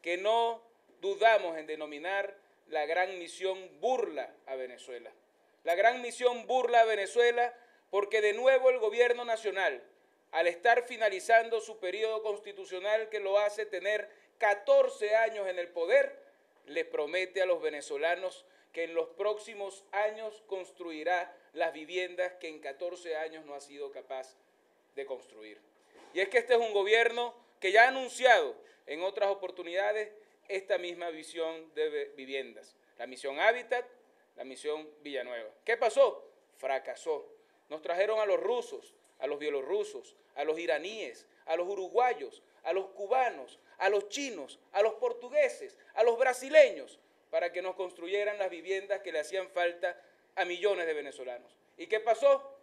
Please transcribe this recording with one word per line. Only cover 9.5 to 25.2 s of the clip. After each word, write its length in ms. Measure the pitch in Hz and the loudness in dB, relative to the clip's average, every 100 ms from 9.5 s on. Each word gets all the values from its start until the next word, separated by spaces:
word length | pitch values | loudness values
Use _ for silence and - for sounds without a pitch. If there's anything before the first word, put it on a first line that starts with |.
| 185 175 127 - _ _ _ _ | 0 0 -2 -12 _ _ _ _
al 160 | 156 175 | 0 0
estar 360 | 170 233 240 | 4 4 4
finalizando 760 | 240 240 214 190 180 226 233 233 | 2 -2 -2 -2 6 6 6 -4
su 200 | 220 214 | -6 -8
periodo 440 | 180 202 220 220 | -6 -4 -2 -2
constitucional 840 | 220 202 202 202 180 180 196 220 214 | -4 -6 -8 -16 -10 -6 0 0 0
que 100 | 214 | -4
lo 180 | 196 202 | 2 2
hace 280 | 208 208 208 | 2 -2 -6
tener 440 | 180 190 214 208 - _ _ | -4 -2 -2 -4 -16 _ _
catorce 760 | 214 202 - 277 254 - 208 220 | 2 2 4 6 6 0 2 4
años 320 | 226 214 190 | 2 0 -4
en 120 | 180 | -4
el 80 | 175 | -6
poder, 500 | 175 170 262 269 - - _ _ _ - | -4 4 4 4 -4 -20 _ _ _ -8
le 180 | 151 156 | -6 -4
promete 560 | 160 151 180 185 185 | -4 -2 -2 -2 -2
a 40 | 180 | 0
los 160 | 170 | 0
venezolanos 840 | 156 147 139 143 160 175 185 - - _ _ | 0 -6 -8 -2 -2 -2 -4 -10 -20 _ _
que 140 | - 165 | -8 -4
en 80 | |
los 160 | 165 165 | -4 -4
próximos 720 | - 202 208 - 214 196 190 _ | -4 -4 -4 -8 -12 -12 -12 _
años 500 | 196 214 220 220 214 _ | -2 -2 -4 -12 -12 _
construirá 880 | 190 180 - 170 160 156 180 180 - _ | -10 -10 -14 -12 -6 -2 -2 -4 -12 _
las 220 | 156 170 | -4 -4
viviendas 580 | 156 156 180 180 175 180 180 | -4 -8 -6 -6 -4 -6 -4
que 80 | 170 | -14
en 120 | 156 | -12
catorce 580 | 151 139 175 175 170 156 | -12 -8 -8 -8 -8 -6
años 280 | 160 156 156 | -6 -10 -14
no 80 | |
ha 60 | 139 | -16
sido 320 | 139 143 139 | -16 -12 -12
capaz 460 | 135 123 135 131 _ _ _ _ _ _ 135 | -12 -12 -12 -12 _ _ _ _ _ _ -12
de 100 | 135 | -8
construir. 540 | 127 | -10